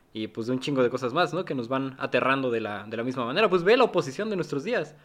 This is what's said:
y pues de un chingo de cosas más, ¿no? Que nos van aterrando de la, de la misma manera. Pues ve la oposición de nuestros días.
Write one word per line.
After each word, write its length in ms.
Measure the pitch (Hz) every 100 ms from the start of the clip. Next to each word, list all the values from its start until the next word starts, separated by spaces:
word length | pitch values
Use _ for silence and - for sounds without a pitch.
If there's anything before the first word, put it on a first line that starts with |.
| _
y 160 | 110 107
pues 180 | 113 113
de 60 |
un 80 | 127
chingo 240 | 127 139
de 60 | 123
cosas 220 | 123 127
más, 220 | 135 170
¿no? 100 | 156
Que 120 | 185 143
nos 100 | 113
van 300 | 131 135 127
aterrando 540 | 139 127 123 135 131
de 80 | 117
la, 240 | 107 101
de 120 | 104 113
la 60 |
misma 220 | 120 131
manera. 260 | 117 151 220
Pues 140 | 180
ve 120 | 170 247
la 60 |
oposición 480 | 233 180 147 131 220
de 60 | 196
nuestros 260 | 156 143
días. 320 | 165 240 151 -